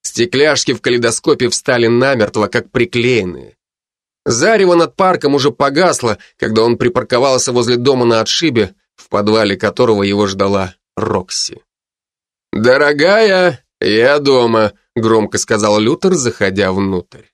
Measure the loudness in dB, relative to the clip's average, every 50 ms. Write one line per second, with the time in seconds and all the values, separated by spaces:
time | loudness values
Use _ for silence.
0 | -14 -10 -4 -4 -4 -2 0 0 0 2 0 -2 -2 -4 -6 -4 -2 -2 0 0
1 | 0 -2 -4 -2 0 0 0 0 0 -4 -4 -4 _ -2 0 2 2 2 2 2
2 | 2 0 2 0 -2 -2 0 -2 -2 0 -2 -4 -6 -2 -2 -2 -2 0 -2 -2
3 | 0 2 0 0 -2 -4 -8 -12 -18 -20 _ _ _ _ _ _ _ _ _ _
4 | _ _ _ _ _ -4 -4 -2 0 0 0 2 2 2 2 2 0 -2 _ -2
5 | 0 0 0 0 -2 -2 0 0 0 -2 -2 0 -2 -2 0 0 0 0 0 -2
6 | -2 -4 -4 -6 -10 _ _ _ -6 -2 0 0 2 2 0 0 -2 -2 -2 -2
7 | -4 -2 -2 0 0 0 0 0 -2 -2 -2 -2 0 0 -2 0 2 0 2 2
8 | 2 2 2 0 0 -2 -4 -2 -2 0 0 0 -2 -2 -6 _ _ _ _ _
9 | -12 _ -4 -2 0 0 2 2 2 0 -2 -2 -2 -4 0 0 2 2 2 2
10 | 0 0 0 0 0 -2 0 -2 -2 0 0 -2 -2 -4 -8 _ _ _ _ -6
11 | -4 -2 -4 -4 -4 -6 -8 -8 -8 -8 -10 -16 _ _ _ _ _ _ _ _
12 | _ _ _ _ _ _ _ _ _ _ -6 0 4 4 4 4 4 2 2 2
13 | 2 2 4 4 2 2 2 2 0 0 -2 -8 _ _ _ _ -2 0 2 2
14 | 2 2 2 2 2 2 2 4 2 2 2 2 0 0 -4 _ _ _ _ -4
15 | 0 2 2 2 0 0 -4 -6 -2 -2 -2 0 2 2 2 2 2 0 -2 0
16 | 0 0 0 0 -2 -4 -2 -2 -2 -2 0 0 0 0 0 -2 -2 -2 -4 -6
17 | -8 _ -20 -20 -20 _